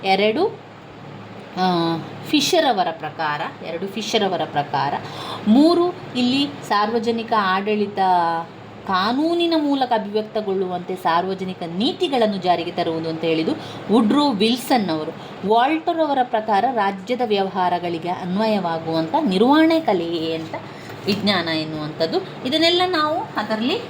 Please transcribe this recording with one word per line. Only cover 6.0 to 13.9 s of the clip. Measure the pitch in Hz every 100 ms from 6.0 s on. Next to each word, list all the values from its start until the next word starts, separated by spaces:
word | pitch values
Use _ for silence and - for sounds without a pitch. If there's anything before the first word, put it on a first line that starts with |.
| - 247
ಇಲ್ಲಿ | 247 269 285 - -
ಸಾರ್ವಜನಿಕ | 202 214 233 220 233 220 220
ಆಡಳಿತ | 196 190 202 214 202 202 190 180 170 165 165 - - - -
ಕಾನೂನಿನ | 190 196 254 320 339 339 320
ಮೂಲಕ | 294 277 247
ಅಭಿವ್ಯಕ್ತಗೊಳ್ಳುವಂತೆ | 226 202 208 214 220 196 190 185 180 175 185
ಸಾರ್ವಜನಿಕ | 180 165 185 185 185 185 170 170
ನೀತಿಗಳನ್ನು | 254 - 349 269 214 196
ಜಾರಿಗೆ | 180 170 170
ತರುವುದು | 170 170 160 160
ಅಂತ | 160
ಹೇಳಿದ್ದು | 165 160 165 311 - - -